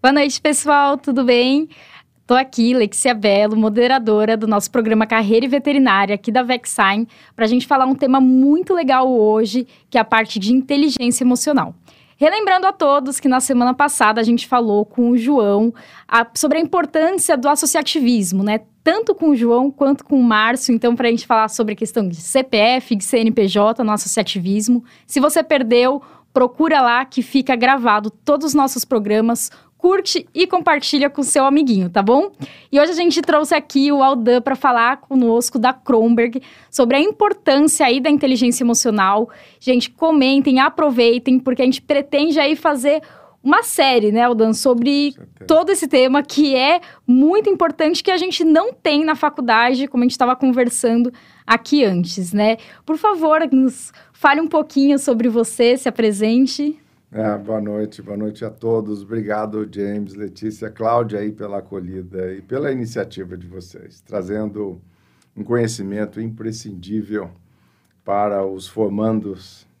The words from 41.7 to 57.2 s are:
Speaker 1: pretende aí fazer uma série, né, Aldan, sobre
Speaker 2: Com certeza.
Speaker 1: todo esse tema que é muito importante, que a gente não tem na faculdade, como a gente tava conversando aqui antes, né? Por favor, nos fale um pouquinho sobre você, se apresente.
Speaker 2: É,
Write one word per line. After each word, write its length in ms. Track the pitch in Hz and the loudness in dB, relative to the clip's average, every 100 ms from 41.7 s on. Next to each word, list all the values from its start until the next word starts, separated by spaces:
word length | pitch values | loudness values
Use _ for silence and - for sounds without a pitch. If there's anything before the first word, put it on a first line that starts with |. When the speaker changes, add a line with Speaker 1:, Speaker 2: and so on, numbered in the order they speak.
| 262 | -2
Speaker 1:
pretende 580 | _ 285 285 285 311 311 | _ -4 -2 -2 0 0
aí 160 | 285 302 | 0 0
fazer 460 | 330 294 269 311 302 - - _ | -2 0 0 0 -4 -20 -20 _
uma 220 | 254 359 | 0 0
série, 480 | 466 - 277 247 214 | 0 0 2 4 2
né, 100 | 214 | 2
Aldan, 320 | 240 233 220 | 2 2 0
sobre 600 | 220 269 240 233 285 285 | 2 0 2 2 0 -2
Speaker 2:
Com 20 | 269 | -4
certeza. 320 | - _ - | -20 _ 0
Speaker 1:
todo 240 | 311 349 | 2 2
esse 160 | 381 285 | -2 0
tema 340 | 269 254 277 | 2 4 2
que 340 | 285 - 294 262 | -2 0 0 2
é 240 | 269 349 349 - - | 2 0 -2 -18 2
muito 420 | 254 294 392 427 | 4 4 2 0
importante, 540 | 392 330 302 311 330 | 0 -2 0 -2 0
que 80 | - | -2
a 60 | 370 | -2
gente 260 | 370 - | -2 0
não 280 | 330 311 415 | 2 2 2
tem 320 | 523 - 294 | -4 -2 0
na 120 | 320 311 | 0 0
faculdade, 720 | 302 294 240 226 240 254 269 | -2 -2 0 2 2 0 -2
como 160 | 240 | 0
a 40 | 247 | -2
gente 80 | - | 0
tava 200 | 247 254 | -2 0
conversando 760 | 262 247 240 - 240 233 240 240 _ _ | 0 0 0 0 -2 0 -2 -4 _ _
aqui 400 | - 233 - 294 | -2 -2 0 0
antes, 480 | 233 180 175 - 175 | 2 0 -4 -6 -6
né? 260 | 208 208 220 - - - | 0 0 -2 -8 -20 -8
Por 120 | 311 | -2
favor, 420 | 427 381 311 311 320 | 0 0 2 2 2
nos 400 | 262 262 - - _ _ | 2 0 -2 -20 _ _
fale 260 | _ 294 285 | _ 0 2
um 80 | 320 | 0
pouquinho 520 | 320 302 - 277 277 | -2 -2 0 2 2
sobre 280 | 277 233 240 | 0 0 0
você, 480 | 226 226 - 233 254 | 0 -2 -2 -2 -2
se 140 | 254 | -2
apresente. 880 | - 220 202 214 233 262 - 294 311 _ _ _ | -2 -2 0 0 2 0 -2 -6 -6 _ _ _
Speaker 2:
É, 240 | 107 | -6